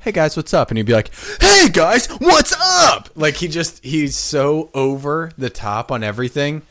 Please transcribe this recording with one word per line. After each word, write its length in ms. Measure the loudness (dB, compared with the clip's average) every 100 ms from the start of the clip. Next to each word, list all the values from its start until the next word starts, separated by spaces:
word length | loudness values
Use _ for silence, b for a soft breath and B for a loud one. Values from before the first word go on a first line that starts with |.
Hey 120 | -4
guys, 240 | 0 0 -2
what's 160 | -2
up? 180 | 0 0
And 80 | -2
he'd 80 | 2
be 60 |
like, 180 | 2 0 B B B
Hey 280 | 4 6 6
guys, 380 | 4 2 2 0
what's 460 | -2 4 4 4 0
up? 520 | 0 2 2 2 -4
Like, 220 | -4 -2 -2
he 120 | -6
just, 360 | -4 -6 -8
he's 320 | -6 -4 -2 -4
so 540 | -4 -2 0 0 -4
over 560 | -2 -2 -2 -4 -6 -6 -8
the 120 | -10
top 420 | -8 -6 -6 -4
on 100 | -4
everything. 600 | -4 -4 -6 -2 -4 -4 -12